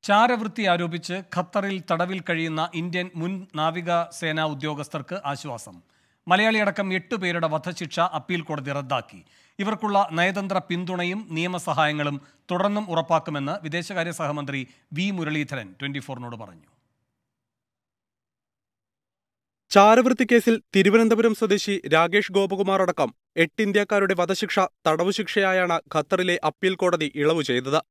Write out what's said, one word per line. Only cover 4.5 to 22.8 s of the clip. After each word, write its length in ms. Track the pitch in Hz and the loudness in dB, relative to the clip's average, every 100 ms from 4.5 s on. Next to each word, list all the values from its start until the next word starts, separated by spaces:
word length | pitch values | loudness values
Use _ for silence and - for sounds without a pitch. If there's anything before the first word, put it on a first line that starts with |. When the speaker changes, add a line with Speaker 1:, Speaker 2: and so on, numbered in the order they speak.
| 143 151 147 143 156 131 190 | -2 -6 -6 -8 -10 -8 -8
Speaker 1:
ആശ്വാസം. 580 | 143 139 151 117 - 87 _ _ _ _ - | -6 -6 -8 -12 -14 -20 _ _ _ _ 2
മലയാളി 300 | 180 220 220 | 4 4 2
അടക്കം 360 | 202 196 196 | 0 0 -2
എട്ട് 200 | 185 180 | -2 -4
പേരുടെ 320 | 226 180 170 160 | -4 -2 -2 -2
വധശിക്ഷ 540 | 151 180 175 165 - | -2 -6 -8 -8 -2
അപ്പീൽ 400 | 175 160 - 175 | -2 -2 -4 -6
കോടതി 300 | 156 147 135 | -4 -8 -6
റദ്ദാക്കി. 540 | 143 135 131 - 92 _ _ _ _ | -8 -4 -4 -6 -20 _ _ _ _
ഇവർക്കുള്ള 500 | 202 214 214 202 196 | -4 -2 0 0 0
നയതന്ത്ര 480 | 160 180 196 196 190 175 | 0 0 0 -2 -4 -2
പിന്തുണയും 600 | 175 180 185 175 190 220 | -6 -4 -4 -4 -4 -6
നിയമസഹായങ്ങളും 920 | 160 175 180 - 151 151 151 147 143 - _ _ | -4 -4 -4 -4 0 0 0 -2 -4 -10 _ _
തുടർന്നും 400 | 180 202 208 208 | 0 0 0 -2
ഉറപ്പാക്കുമെന്ന് 760 | 165 160 160 160 147 139 196 | -4 0 0 0 -6 -4 -6
വിദേശകാര്യ 460 | 160 165 170 190 170 | -6 -8 -6 -6 -6
സഹമന്ത്രി 580 | 165 151 147 139 139 123 _ _ | -4 -4 -4 -6 -8 -10 _ _
വി 180 | 147 196 | -4 -4
മുരളീധരൻ 640 | 190 151 151 143 139 101 92 | -2 -4 -4 -4 -6 -10 -10
ട്വന്റി 180 | 139 139 | -8 -8
ഫോറിനോട് 380 | 127 127 123 117 | -10 -12 -10 -12
പറഞ്ഞു. 300 | 104 82 76 _ _ _ _ _ _ _ _ _ _ _ _ _ _ _ _ _ _ _ _ _ _ _ _ _ _ _ _ _ _ | -16 -20 _ _ _ _ _ _ _ _ _ _ _ _ _ _ _ _ _ _ _ _ _ _ _ _ _ _ _ _ _ _ _
Speaker 2:
ചാരവൃത്തി 560 | 202 202 226 254 247 247 | 8 10 8 6 2 4
കേസിൽ 300 | 240 - 226 _ 190 | 4 4 0 _ 4
തിരുവനന്തപുരം 580 | 196 220 226 226 226 | 6 6 6 4 2
സ്വദേശി 480 | 220 220 202 - 196 - | 2 0 0 0 -4 2
രാകേഷ് 400 | 160 170 196 202 | 4 4 2 0
ഗോപകുമാർ 500 | 190 196 190 196 190 | 0 0 0 0 2